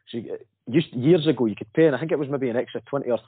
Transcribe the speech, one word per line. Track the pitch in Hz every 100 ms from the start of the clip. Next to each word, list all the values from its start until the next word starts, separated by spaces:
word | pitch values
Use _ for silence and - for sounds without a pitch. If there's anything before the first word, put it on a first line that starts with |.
| -
So | 120
you, | 95 92 - _ -
used, | 139 -
years | - 131 175 151
ago, | 127 113
you | 101
could | -
pay, | - 160
and | 127
I |
think | 156
it | 147
was | 139
maybe | 143 127
an | 117
extra | 117 117
twenty | - 143 -
or | 113